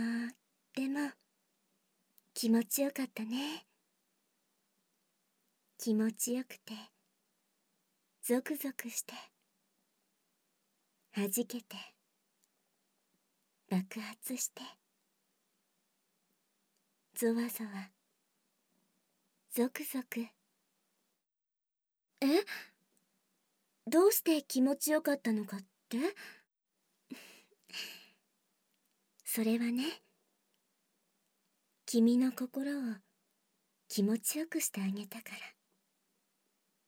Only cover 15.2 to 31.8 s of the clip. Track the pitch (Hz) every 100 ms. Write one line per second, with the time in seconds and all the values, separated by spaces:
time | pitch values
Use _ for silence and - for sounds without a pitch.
15.2 | _ _ _ _ _ _ _ _ _ _
16.2 | _ _ _ _ _ _ _ _ _ -
17.2 | 233 233 240 - 220 196 196 _ _ _
18.2 | _ _ _ _ _ _ _ _ _ _
19.2 | _ _ _ - 247 - 294 269 247 -
20.2 | 226 _ _ _ _ _ _ _ _ _
21.2 | _ _ _ _ _ _ _ _ _ -
22.2 | 269 330 415 - - _ _ _ _ _
23.2 | _ _ _ _ _ _ - 302 392 440
24.2 | - 311 - 262 254 277 - 302 311 285
25.2 | 233 214 202 196 190 _ - 233 320 403
26.2 | - - _ _ _ _ _ _ - -
27.2 | - - - _ _ - - - - _
28.2 | _ _ _ _ _ _ _ _ _ _
29.2 | - - 220 233 233 240 285 - _ _
30.2 | _ _ _ _ _ _ _ _ _ _
31.2 | _ _ _ _ _ _